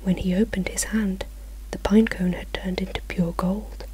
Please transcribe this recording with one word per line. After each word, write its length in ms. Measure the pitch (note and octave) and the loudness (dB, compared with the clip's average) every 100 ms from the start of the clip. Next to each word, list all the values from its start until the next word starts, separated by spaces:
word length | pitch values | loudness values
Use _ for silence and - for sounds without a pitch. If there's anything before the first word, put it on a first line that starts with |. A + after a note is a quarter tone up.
When 140 | G3 F3 | 2 2
he 160 | F#3 | 2
opened 340 | F3+ A3+ - F3+ | 2 2 2 -2
his 160 | - | -2
hand, 400 | - A3 G3+ F#3+ - - - - - | 0 0 0 -2 -6 -10 -14 -12 -8
the 80 | - | -4
pine 280 | - G3+ A3 | 6 6 6
cone 260 | - F3+ | 2 0
had 180 | F3 - | 0 -4
turned 260 | - F#3+ F#3 | -4 -2 -2
into 200 | F#3+ - | -2 -4
pure 300 | - - E3+ | -6 -2 0
gold. 520 | E3+ F3+ G3+ G#3+ - - | 0 0 -2 -4 -12 -12